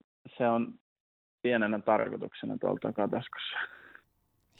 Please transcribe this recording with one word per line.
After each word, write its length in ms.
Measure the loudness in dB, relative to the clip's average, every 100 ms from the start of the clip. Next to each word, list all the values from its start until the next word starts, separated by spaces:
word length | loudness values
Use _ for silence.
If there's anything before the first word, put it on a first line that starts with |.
| _ _ -20 0
se 100 | 2
on 260 | 4 0 -6 _ _ _ _ _ _
pienenä 380 | 0 2 2 2
tarkoituksena 800 | 4 4 4 -2 -8 -8 -8 -2
tuolla 220 | -2 0
takataskussa. 760 | -2 0 0 0 -4 -10 -8 -6 -8 -10 -20 -20 _ _ _ _ _ -2